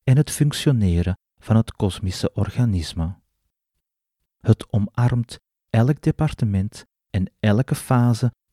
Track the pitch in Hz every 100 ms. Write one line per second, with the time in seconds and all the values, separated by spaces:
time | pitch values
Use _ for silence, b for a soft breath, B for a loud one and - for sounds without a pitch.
0 | - 131 - - 147 - 156 123 98 85
1 | 87 90 _ _ - 110 110 - 101 -
2 | 92 - - - 101 - 120 95 78 82
3 | 82 98 _ _ _ _ _ _ _ _
4 | _ _ _ _ 110 113 - 104 104 -
5 | 117 120 117 - _ _ _ 113 123 147
6 | 156 - 156 - 113 95 101 - - _
7 | _ 95 92 - 110 104 135 143 - 127
8 | 120 113 123 - _